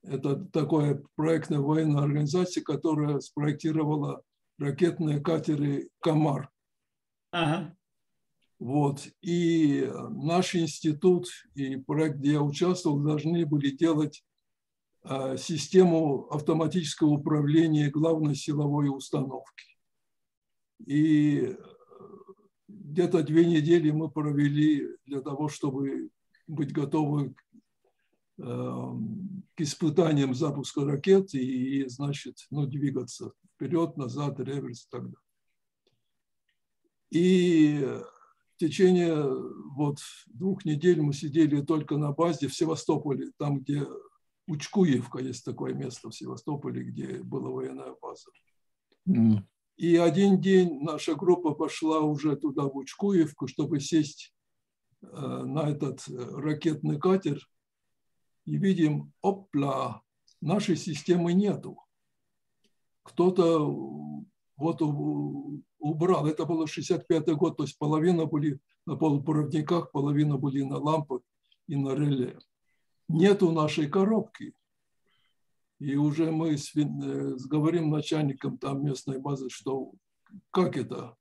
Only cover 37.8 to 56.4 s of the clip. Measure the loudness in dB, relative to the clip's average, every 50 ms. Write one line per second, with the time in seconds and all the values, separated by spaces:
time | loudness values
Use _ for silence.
37.8 | -2 -2 -4 -6 -10 -14 _ _ _ _ _ _ _ _ _ _ -4 -2 4 6
38.8 | 6 6 6 6 4 2 0 0 0 -2 -2 -4 -6 -10 -14 -14 -16 -14 -4 -2
39.8 | -2 -2 -2 -6 -12 -18 -20 -20 -20 _ -12 -4 -2 -2 -2 -2 -2 -4 -4 2
40.8 | 4 4 4 4 2 0 -2 -4 -6 -2 2 4 4 4 4 0 0 0 0 0
41.8 | 0 -2 -2 -2 0 -2 0 0 0 0 0 -2 -4 -6 -2 -2 -2 -2 -2 -4
42.8 | 0 -2 -2 0 0 -4 -4 -4 -4 -10 -8 _ -4 -2 -2 -4 -2 -4 -4 -4
43.8 | -4 -6 -10 -16 -18 -20 _ _ _ _ _ _ _ -8 -8 -8 -8 -4 2 2
44.8 | 4 4 4 2 0 -4 -8 -8 -8 -8 -10 -10 -10 -10 -10 -8 -6 -8 -6 -6
45.8 | -8 -10 -10 -12 -16 -16 -16 -14 -12 -12 -12 -10 -8 -8 -8 -6 -6 -8 -8 -8
46.8 | -8 -8 -10 -10 -10 -8 -10 -10 -10 -8 -8 -8 -6 -6 -6 -6 -8 -8 -10 -12
47.8 | -14 -14 -16 _ -14 -16 -16 -16 -20 -20 _ _ _ _ _ _ _ _ _ _
48.8 | _ _ _ _ _ 0 4 4 6 6 4 2 0 _ _ _ _ _ _ -2
49.8 | 2 4 6 6 6 6 4 6 6 6 6 4 4 6 6 6 6 6 0 -4
50.8 | -6 -6 -6 -4 -2 -4 -4 0 4 4 4 4 4 -2 0 0 -2 -4 -2 -2
51.8 | 0 0 2 2 2 0 0 0 0 -2 -2 0 -2 -4 -2 0 -2 -2 -4 -6
52.8 | -10 -10 -8 -2 0 2 4 4 2 2 0 _ -10 -8 -4 -4 -2 -2 -2 -4
53.8 | -2 0 0 0 0 0 -4 -16 -20 -20 _ _ _ _ _ _ _ _ _ _
54.8 | _ _ _ _ -20 -20 -14 -10 -8 -8 -8 -8 -8 -4 -4 -2 -2 -2 -2 -2
55.8 | -4 -6 -6 -8 -12 -14 -12 -12 -10 -10 -10 -6